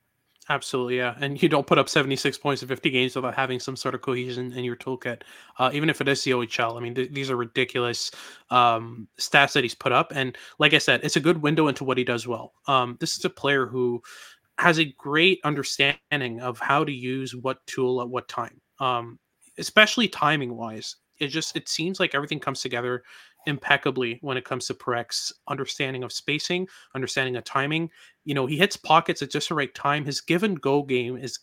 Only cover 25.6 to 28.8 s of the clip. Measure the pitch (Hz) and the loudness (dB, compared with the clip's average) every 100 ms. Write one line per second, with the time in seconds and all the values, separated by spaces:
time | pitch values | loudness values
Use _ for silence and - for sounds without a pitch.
25.6 | - - 135 131 123 - - 147 - 180 | -6 -6 -6 -6 -8 -8 -6 -4 -2 -4
26.6 | 185 - - 135 127 - 131 123 - 135 | -4 -10 -12 -6 -4 -2 -2 -4 -4 -2
27.6 | 139 160 165 - - _ - 139 131 151 | 0 0 -4 -8 -20 _ -4 -2 0 2
28.6 | 196 - | 0 0